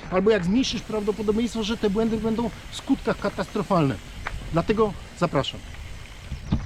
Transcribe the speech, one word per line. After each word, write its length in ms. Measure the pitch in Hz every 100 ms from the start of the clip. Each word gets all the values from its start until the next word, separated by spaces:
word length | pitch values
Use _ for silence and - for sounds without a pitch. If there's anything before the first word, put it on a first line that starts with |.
| -
albo 200 | 220 208
jak 140 | 214
zmniejszyć 380 | 175 226 262 226
prawdopodobieństwo, 800 | - 214 208 208 214 214 240 226
że 140 | 208 226
te 140 | 214
błędy 260 | 202 226 220
będą 340 | 220 220 240 - -
w 60 | -
skutkach 420 | - 269 226 185
katastrofalne. 760 | 202 - 190 214 165 185 139 104 - - - - -
Dlatego 400 | 160 170 214 214 - - -
zapraszam. 420 | 170 147 - 101 - - - - - - - - - -